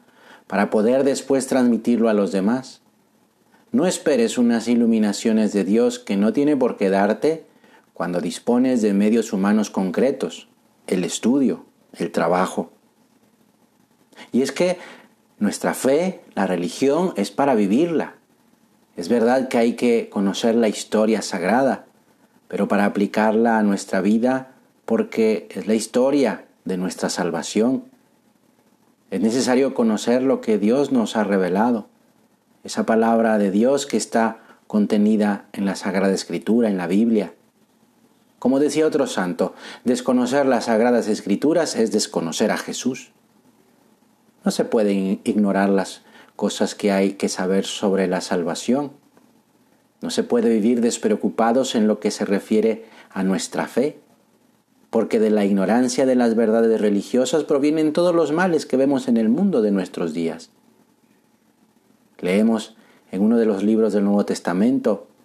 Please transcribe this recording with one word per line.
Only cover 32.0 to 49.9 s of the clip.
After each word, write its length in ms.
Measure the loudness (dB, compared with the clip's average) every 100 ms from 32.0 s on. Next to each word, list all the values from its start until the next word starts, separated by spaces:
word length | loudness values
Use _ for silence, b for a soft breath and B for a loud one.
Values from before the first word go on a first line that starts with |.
| _ _ _ _ _ _
esa 220 | -12 -6 0
palabra 520 | 2 2 2 2 2
de 140 | 2
Dios 340 | 2 2 0 -2
que 120 | -4
está 420 | -2 -2 -2 -4 B B -4
contenida 800 | -2 0 2 2 2 0 -2 -8
en 140 | -6 -4
la 100 | -4
Sagrada 380 | -4 0 0
Escritura, 560 | 0 -4 -6 0 0 2
en 80 | -2
la 100 | 0
Biblia. 460 | 2 2 2 -2 -10 _ _ _ _ _ _ _ _ _ -6
Como 220 | -2 2
decía 260 | 0 2 0
otro 180 | 0 -2
santo, 480 | -2 -4 -2 -4 B B B
desconocer 640 | -2 -2 0 0 2 0 2
las 200 | 0 0
Sagradas 440 | 2 2 2 0
Escrituras 680 | -4 -2 0 2 0 0 -2
es 160 | 0
desconocer 600 | 0 -2 -6 -4 -2 -2
a 60 | -2
Jesús. 540 | -6 -6 -6 -6 -12 _ _ _ _ _ _ _ _ _ _ _ _ _
No 80 | -4
se 120 | -2
pueden 580 | 0 2 2 0 0 -2
ignorar 460 | -2 0 2 2 2
las 340 | 0 -2 -10 B B B -6
cosas 400 | -4 -2 -4 -2
que 160 | 0
hay 220 | 2 0
que 160 | 0 -6
saber 360 | -4 -2 -2 -2
sobre 400 | -4 0 0 0
la 160 | -2
salvación. 680 | -4 -4 -4 -6 -2 -2 -2 -12 _ _ _ _ _ _ _ _ _